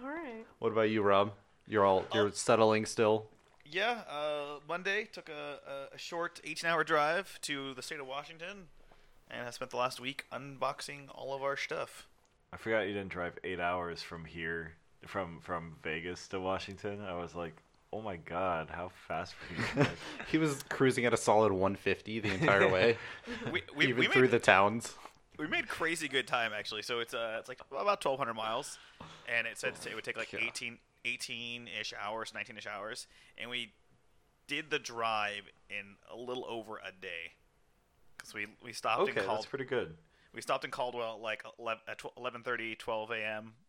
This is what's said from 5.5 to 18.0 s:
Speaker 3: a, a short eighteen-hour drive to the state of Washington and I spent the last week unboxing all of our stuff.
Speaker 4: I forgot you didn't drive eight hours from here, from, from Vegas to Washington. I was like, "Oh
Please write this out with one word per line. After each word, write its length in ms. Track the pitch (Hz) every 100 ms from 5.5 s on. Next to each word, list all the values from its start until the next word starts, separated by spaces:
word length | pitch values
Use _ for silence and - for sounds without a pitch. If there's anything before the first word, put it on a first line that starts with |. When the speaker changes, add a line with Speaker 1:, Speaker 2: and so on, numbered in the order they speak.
| 135 143 139 135
Speaker 3:
a, 40 | 135
a 20 |
short 440 | - 170 170 -
eighteen-hour 400 | 156 151 170 165
drive 560 | 156 151 147 175 185 -
to 320 | - 139 135 127
the 80 |
state 160 | - 151
of 80 | 131
Washington 600 | 139 151 165 175 202 175 - - - - - -
and 180 | 120 120
I 40 |
spent 180 | - 127
the 80 | 123
last 220 | 127 -
week 260 | 123 139 -
unboxing 680 | 123 139 131 131 139 - 143 135
all 200 | - 127 139
of 80 |
our 120 | 139 139
stuff. 520 | - 160 - - - _ _ _ -
Speaker 4:
I 60 | -
forgot 240 | 113 110 98
you 60 |
didn't 160 | 101 95
drive 280 | 90 87 -
eight 160 | 90 87
hours 420 | 87 90 85 82
from 240 | - 85 78
here, 460 | 85 82 82 80 - _ - -
from, 340 | 101 87 80
from 360 | - 85 82 76
Vegas 440 | 85 80 87 87 -
to 100 | 95
Washington. 600 | 92 92 - 95 104 101
I 120 | 98
was 220 | 87 85 87
like, 200 | 82 - _ _ -
"Oh 80 | 107